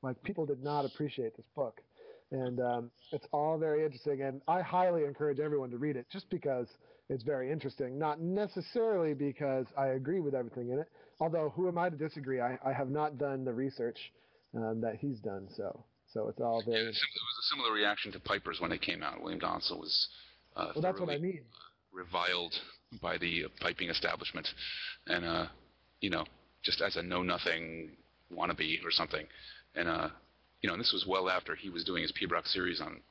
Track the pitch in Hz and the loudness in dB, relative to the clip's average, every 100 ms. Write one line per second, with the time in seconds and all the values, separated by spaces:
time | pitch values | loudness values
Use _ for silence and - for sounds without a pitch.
0 | 135 123 - 196 156 135 139 147 139 - | -4 -6 -4 -2 0 0 2 2 2 0
1 | 151 135 117 110 - - 127 - - _ | -2 0 -4 -4 -12 -2 -2 -2 -20 _
2 | - - _ 135 127 123 123 120 120 _ | -20 -20 _ -2 -2 2 2 2 -2 _
3 | - 147 - 147 151 160 156 151 156 127 | -6 -6 -2 0 2 2 4 4 2 0
4 | 147 139 135 135 - 175 165 175 185 170 | -2 0 0 -2 2 2 4 4 6 6
5 | 147 139 151 135 151 147 127 120 147 135 | 2 2 0 2 2 2 0 -2 0 -2
6 | 123 190 - 180 143 131 120 - - - | -4 -12 -4 -2 2 0 0 -6 -20 -20
7 | _ 135 117 139 127 156 139 - 127 135 | _ -4 0 0 0 -2 -2 -4 -4 0
8 | 156 151 165 190 208 - - 240 226 202 | 0 2 0 0 0 -2 -4 0 2 4
9 | 160 143 143 131 143 131 127 - 135 131 | 2 2 0 0 0 2 0 0 2 2
10 | 135 190 151 135 120 123 120 131 160 - | 0 0 2 0 -2 -4 -2 -2 -2 -8
11 | - _ 160 165 156 147 185 170 180 156 | -20 _ 0 2 2 2 0 4 2 2
12 | 151 151 131 131 120 127 131 135 135 143 | -4 -4 -2 2 2 2 0 0 2 2
13 | 151 143 143 135 127 117 135 - 120 110 | 0 0 0 0 -2 0 -2 0 -2 -2
14 | - _ _ _ _ 113 110 113 113 107 | -12 _ _ _ _ -2 0 0 0 0
15 | 143 123 104 98 98 - 98 - - _ | -4 -2 -4 -6 -8 -6 -6 -6 -14 _
16 | _ 113 107 110 120 117 110 113 113 107 | _ -4 -4 0 0 0 2 2 2 0
17 | - 127 120 - - 147 120 107 104 104 | -2 -2 -6 -2 -2 0 2 4 4 2
18 | 107 92 - 101 92 - 85 85 - 85 | -2 -6 -2 -2 -2 -2 0 0 0 -2
19 | 76 87 85 90 87 87 - 87 85 - | -2 -4 -4 -2 0 0 -2 -4 0 2
20 | - - - - _ - 85 147 175 190 | 2 -4 -20 -20 _ -4 -4 0 0 0
21 | 175 147 175 175 117 85 87 _ _ 92 | -2 0 -2 -4 -8 -20 -20 _ _ -12
22 | 90 87 90 90 87 82 - - _ 117 | -4 2 2 2 0 -4 -8 -16 _ -6
23 | 87 85 87 85 78 - 87 87 87 82 | -2 0 2 2 0 -2 -2 0 -2 0
24 | - 82 87 82 78 - - - - - | 0 -2 -4 -4 -6 -6 -8 -8 -8 -10
25 | - 87 87 82 82 - - _ _ _ | -2 0 2 0 0 -6 -20 _ _ _
26 | 101 85 80 - - _ - - 101 90 | -2 0 -2 -8 -20 _ -2 2 2 0
27 | 87 90 90 87 92 82 82 82 80 - | 0 0 2 2 2 0 -2 -8 -10 -14
28 | - _ _ 85 87 85 78 78 85 80 | -20 _ _ -2 0 0 0 0 2 2
29 | 80 78 78 - - - - - 85 82 | 2 -2 -4 -14 -16 -18 -14 -2 0 2
30 | 78 - - _ _ _ 107 87 117 95 | 0 -4 -20 _ _ _ -2 2 2 2
31 | 90 95 92 92 - 80 101 85 82 87 | 4 2 4 2 0 -6 -4 -4 -2 0
32 | 80 - 95 85 - 95 87 87 76 82 | 0 0 0 0 2 0 2 0 -4 -8
33 | - | -14